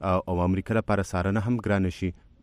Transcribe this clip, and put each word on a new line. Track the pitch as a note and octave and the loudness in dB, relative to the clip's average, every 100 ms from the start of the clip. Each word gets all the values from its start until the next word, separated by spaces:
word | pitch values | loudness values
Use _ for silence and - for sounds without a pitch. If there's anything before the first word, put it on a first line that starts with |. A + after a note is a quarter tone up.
آه، | F#2+ F#2 - | 0 0 0
او | F2 F2 | 0 2
امریکا | F#2+ - A2+ | 0 0 -2
لپاره | G#2 G2+ F#2 | 0 0 0
څارنه | F#2 F#2+ G#2+ A2 | 0 0 0 0
هم | A#2+ G2+ | -2 0
ګرانه | G2+ F#2 - | 0 0 -2
شي، | F#2 - - _ | -4 -6 -16 _